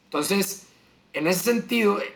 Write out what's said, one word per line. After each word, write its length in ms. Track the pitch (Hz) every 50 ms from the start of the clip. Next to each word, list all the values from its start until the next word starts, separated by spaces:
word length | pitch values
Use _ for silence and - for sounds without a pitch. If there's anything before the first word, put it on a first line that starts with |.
| _
Entonces, 580 | _ - 147 147 - 196 202 190 - - - - - _ _ _ _ _ _ _ _ -
en 140 | 147 156
ese 120 | 170 185 175
sentido, 580 | - 240 233 214 - - 240 233 214 202 202 - - - -